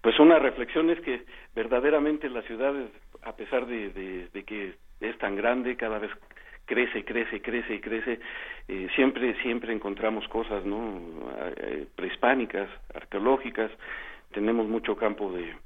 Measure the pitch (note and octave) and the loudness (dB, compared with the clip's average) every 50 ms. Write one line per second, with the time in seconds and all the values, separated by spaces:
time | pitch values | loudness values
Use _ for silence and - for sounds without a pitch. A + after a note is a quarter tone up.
0 | - A#2 A2 - D3+ D#3+ E3 D#3 C3+ C3+ - - B2 - - D#3+ D#3+ E3 E3+ E3 | 6 4 8 10 12 12 12 10 8 4 2 0 -6 -2 2 2 4 4 2 2
1 | - - B2+ A#2 - - - - - - - A2+ A2 A#2 B2+ B2 B2+ D3 D3+ D3+ | 0 -4 -6 -6 -6 -14 -20 -20 -20 -8 -4 -4 0 2 2 2 4 6 4 6
2 | C#3+ D3+ D3+ D3 D3+ C#3 B2+ A#2 G#2 - A2+ A2 B2+ C#3 C#3 C#3+ B2+ A2 - - | 4 4 0 0 -2 -4 -4 -4 -6 -6 -4 0 0 0 0 0 -6 -8 -12 -18
3 | - - - - - A2+ A2 - - - C#3 B2+ B2 A#2+ B2 A2+ G#2 G2 - G2 | -20 -20 -20 -14 -14 -14 -10 -10 -8 -2 0 0 0 0 -4 -6 -6 -6 -8 -8
4 | F#2+ F#2+ F#2 F#2 F2+ F2+ - G2+ F#2+ - G#2+ G#2+ G2+ F#2 E2+ - - - - - | -8 -8 -8 -8 -10 -10 -12 -12 -10 -8 -8 -8 -8 -8 -10 -14 -20 -20 -12 -6
5 | - A2 A#2 - - G2+ G2 G2 G#2 A#2 B2 B2+ B2 B2 B2 - A#2+ A2 A2 G#2+ | -6 -6 -4 -2 -2 -2 -2 2 2 2 2 2 0 -2 -4 -2 -4 -4 -2 -4
6 | G#2 G2+ - - - - - - - - - - - - C3 A2 B2 A2+ - A2+ | -4 -6 -8 -12 -16 -20 -20 -20 -20 -20 -20 -20 -8 -2 0 0 0 0 0 -6
7 | F#2+ - A2 A#2+ A#2 - - G2+ - - A#2 A#2+ A2+ - A2+ G2+ - A2 A2 A2+ | -6 -4 -4 -4 -2 -2 -6 -8 -6 -4 -4 -4 -4 -4 -6 -6 -4 -6 -6 -4
8 | A2 B2+ A#2 A2+ - - - - - - - - - - - F#2+ F#2 F2+ - - | -2 -4 -4 -6 -6 -12 -12 -10 -10 -12 -12 -14 -10 -8 -8 -6 -6 -2 2 4
9 | C3 C3+ - - B2 B2 A2 - - B2+ A#2 A#2+ A#2 A2+ A#2 G#2+ - G2+ G2+ F#2+ | 4 4 4 2 0 0 0 0 -2 -2 -2 -2 -2 -4 -4 -4 -2 -4 -4 0
10 | - A2 A2 G#2+ G2+ - - A2+ A2+ - G#2+ G2+ F#2+ G2+ G2+ G#2+ A#2 A2+ G2+ F2+ | 0 0 0 -2 -6 -2 -2 -2 -2 0 -4 -4 -2 -2 -4 -2 -4 -6 -6 -8
11 | E2+ E2 D#2+ D#2+ A#1+ A#1+ C2 A1+ C#2 F2+ C#2+ - - G1+ B1 D2+ C#2 - - - | -10 -10 -10 -10 -10 -10 -8 -6 -6 -6 -6 -6 -6 -6 -6 -6 -8 -8 -10 -8
12 | E2+ F2+ - - - A#2+ C3+ C3+ A#2 - - F#2+ G2 F#2+ - - - - - - | -6 -6 -4 2 4 4 6 4 2 0 -2 -4 -4 -4 -6 -14 -14 -12 -12 -12
13 | - - - G2 G#2 B2 C3+ C3 - A#2+ - - A2+ G#2+ - - - - - - | -12 -6 -4 0 4 4 4 4 2 -4 -2 -2 -2 -2 -2 -10 -12 -12 -12 -10
14 | - - - - - - - G#2 G#2 A2 A#2 A#2 A2 G#2+ A2+ A#2 - - G#2+ G2 | -12 -14 -16 -16 -18 -10 -4 0 2 2 4 4 2 2 0 -2 0 -2 -2 0
15 | A#2 G#2+ G#2 G2+ G#2 G2 F#2 F2+ F2 D#2+ C#2+ - - | 0 0 0 0 -4 -4 -4 -6 -8 -8 -10 -14 -18